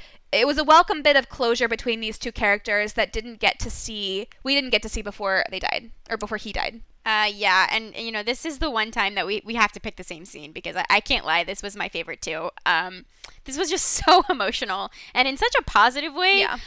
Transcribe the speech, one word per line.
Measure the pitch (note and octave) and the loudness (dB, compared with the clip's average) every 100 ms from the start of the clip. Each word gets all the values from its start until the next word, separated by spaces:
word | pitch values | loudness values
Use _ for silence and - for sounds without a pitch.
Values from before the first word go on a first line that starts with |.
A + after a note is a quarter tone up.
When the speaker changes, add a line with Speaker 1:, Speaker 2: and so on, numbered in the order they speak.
| - - _ | -10 -20 _
Speaker 1:
it | G#3 C4+ | 2 2
was | C#4+ | 2
a | |
welcome | D4 D#4+ F4+ D#4 | 8 8 8 2
bit | D4 C#4 | 4 4
of | B3 | 2
closure | - A#3 A#3 A#3 | -2 0 2 0
between | A3+ B3 A3+ | 0 -2 -2
these | A3 A3 | -4 -6
two | A#3+ | -8
characters | - G#3+ G#3 - G#3 G#3 | 0 2 2 0 -2 0
that | - G3 | -2 -2
didn't | A3+ A#3 A3 | -4 -10 0
get | G3 - | 0 0
to | A3+ | -6
see, | - - G#3+ G3 F#3+ - - | -8 -8 -6 -4 -4 -6 -8
we | C4 | 0
didn't | C#4 C4 | 0 2
get | G#3+ | -2
to | G#3+ | -2
see | A#3 | -6
before | G#3 G3+ G3+ F#3+ - | -8 -6 -2 0 0
they | F#3 | -4
died, | - - A3+ - - | -4 -4 -8 -18 -10
or | A3+ | -8
before | G#3 G#3 | -6 -8
he | G#3+ | -6
died. | G3 - A3+ - _ | -6 -6 -6 -18 _
Speaker 2:
Uh, | A3+ G#3+ G#3+ | -2 0 0
yeah, | G3+ G3+ F#3 F3+ | 0 2 4 4
and, | A3 A3 - | 0 -4 -10
you | A3+ | -6
know, | A3 | -4
this | G#3 B3+ D#4+ | -4 -4 -6
is | C4+ | -4
the | D4+ | -2
one | A3+ A3 | -2 -2
time | A3+ G3+ G3+ | -2 -2 -2
that | F3 | -2
we, | G#3 | -4
we | G#3 A#3 | -4 0
have | G#3 | 0
to | G3 | 0
pick | A3+ - | -12 -12
the | |
same | F3+ E3 | -14 -14
scene, | F3+ C#3+ D3 | -14 -16 -16
because | E3+ E3 E3 | -12 -8 -6
I, | - | 0
I | G#3 | 0
can't | - B3+ - | 2 -2 0
lie, | E3 | 0
this | E3+ G3 | 0 -6
was | G3+ G3+ | -10 -8
my | F3 | -8
favorite | E3+ E3 D3 | -8 -10 -10
too. | - D#3+ E3 - | -8 -6 -8 -4
Um, | - E3 F3+ F#3 - _ - - - | 0 0 0 -10 -18 _ -20 -18 -10
this | C4+ | -4
was | E4+ | -2
just | F4+ - | 0 0
<laughs> | - - | 2 6
so | F#4 - | 6 6
emotional, | C#4 G3+ - A3 F#3+ G3 - - | 0 -2 -2 -4 -4 -6 -12 -6
and | - C4+ | 0 0
in | C#4 | 2
such | A#4 C5+ | 0 0
a | |
positive | - G#3 A3+ C4 C#4+ | 2 4 4 4 -6
way, | C#4+ F#4 G4 | 0 2 4
Speaker 1:
Yeah. | G4+ - | 2 -2